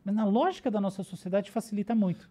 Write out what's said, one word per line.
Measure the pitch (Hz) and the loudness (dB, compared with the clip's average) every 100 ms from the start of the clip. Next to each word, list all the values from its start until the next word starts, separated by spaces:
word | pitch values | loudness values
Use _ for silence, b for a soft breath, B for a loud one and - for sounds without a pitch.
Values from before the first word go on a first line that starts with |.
Mas | 196 214 | -4 0
na | 208 | 2
lógica | 214 349 359 254 | 4 2 0 -2
da | 208 | 0
nossa | 196 190 | -2 -4
sociedade | 185 180 185 196 202 | -8 -10 -2 -2 0
facilita | 226 - 208 202 | -4 -4 -4 0
muito. | 226 190 165 - | 2 2 0 -8